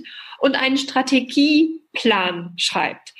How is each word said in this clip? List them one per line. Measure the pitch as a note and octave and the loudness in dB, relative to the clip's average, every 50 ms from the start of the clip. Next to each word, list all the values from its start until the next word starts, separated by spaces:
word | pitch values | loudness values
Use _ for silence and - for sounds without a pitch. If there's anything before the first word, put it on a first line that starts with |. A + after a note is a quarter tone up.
| - - - - - - - - | -10 -14 -20 -20 -20 -20 -4 -2
und | - C#4 C4 | 0 0 0
einen | - C4 C4 C4+ | 0 0 0 0
Strategieplan | C#4 - - - C4 C4 - C#4 B3+ B3 - - C#4+ C#4+ D#4 D4+ D4+ D#4+ D#4+ - - - _ - - - A3+ G#3 F#3+ F#3 F3+ F3 E3+ F3 F3 F3 | -2 -2 -2 -2 -2 0 2 2 0 0 0 0 2 2 4 4 4 4 2 0 -6 -14 _ -10 -2 0 2 2 2 0 -2 -4 -6 -10 -12 -8
schreibt. | - - - - F#3 D3+ - - - _ - - - | -6 -6 -4 -2 -2 -2 -4 -6 -10 _ -20 -20 -20